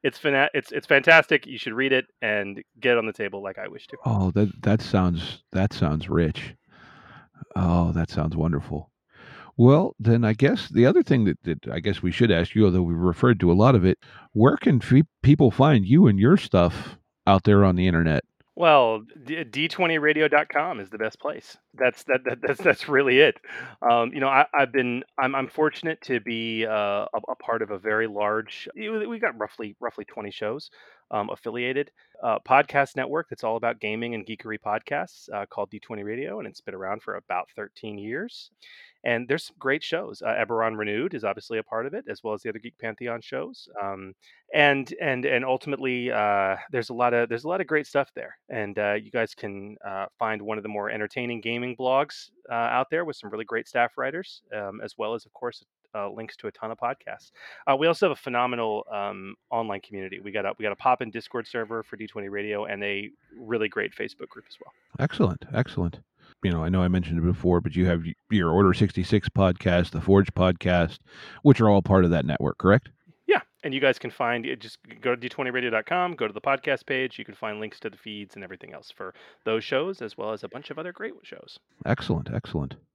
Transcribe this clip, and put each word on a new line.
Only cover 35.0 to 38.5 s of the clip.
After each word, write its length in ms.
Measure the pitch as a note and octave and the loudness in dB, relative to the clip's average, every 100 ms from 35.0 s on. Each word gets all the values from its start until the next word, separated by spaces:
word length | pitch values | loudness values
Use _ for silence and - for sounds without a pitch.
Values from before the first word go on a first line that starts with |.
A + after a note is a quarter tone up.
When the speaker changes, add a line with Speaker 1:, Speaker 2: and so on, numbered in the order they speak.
| F3+ - - | -8 -14 -12
Speaker 1:
uh, 120 | G#2 G2+ | -10 -10
called 240 | - G2+ | -10 -10
D 100 | G#2+ | -10
twenty 240 | - G#2+ | -14 -12
Radio, 360 | G2+ A#2 D3+ G#3 | -10 -10 -10 -10
and 80 | A2 | -14
it's 140 | - | -16
been 140 | - F#2+ | -16 -12
around 260 | F#2+ G#2 | -10 -10
for 140 | - G2 | -10 -12
about 340 | _ F2+ - - | _ -8 -8 -12
thirteen 420 | G#2 - A2 G#2 | -16 -14 -14 -12
years. 540 | G#2 C3+ A#3 - - | -10 -10 -10 -16 -20